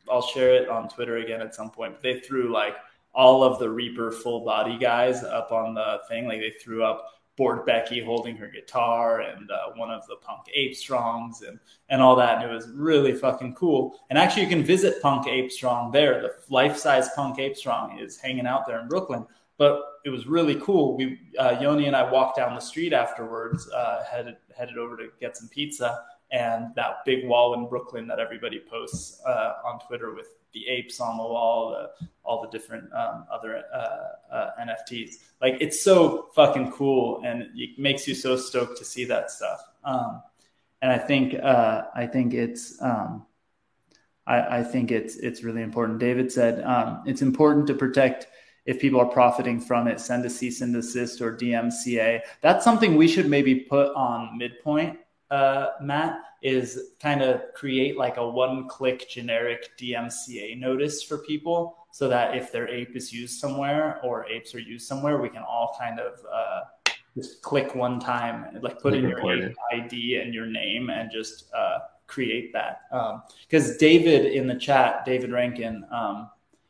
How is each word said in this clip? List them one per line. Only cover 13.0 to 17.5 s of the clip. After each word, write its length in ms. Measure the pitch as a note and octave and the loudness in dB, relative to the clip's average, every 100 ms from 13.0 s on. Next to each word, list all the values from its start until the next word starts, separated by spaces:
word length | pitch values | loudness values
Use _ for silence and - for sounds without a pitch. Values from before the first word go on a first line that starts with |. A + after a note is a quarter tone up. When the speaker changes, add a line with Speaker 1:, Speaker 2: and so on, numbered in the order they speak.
| C3+ | 4
Speaker 1:
fucking 420 | B2 C3 B2+ B2 - | 2 0 -2 -6 -2
cool. 420 | F3 C#3 - - - | 2 2 0 -6 0
And 100 | - | 4
actually, 240 | - G#3 | 4 4
you 60 | F3+ | 2
can 120 | E3+ | 2
visit 400 | C#3 F#3 F#3+ - | 4 4 4 2
Punk 240 | C#3+ C3 B2+ | 2 2 0
Ape 240 | B2+ B2+ | -2 -2
Strong 420 | - B2+ A#2+ A#2+ | -2 -2 -2 2
there. 280 | C#3 D3 - | 4 4 4
The 140 | A2+ - - | -2 -8 0
life-size 600 | C3 D3 C#3+ D3 C3 B2 C#3+ | 4 4 2 4 4 2 -2
Punk 240 | C3+ B2+ | -4 -4
Ape 160 | C#3 | -4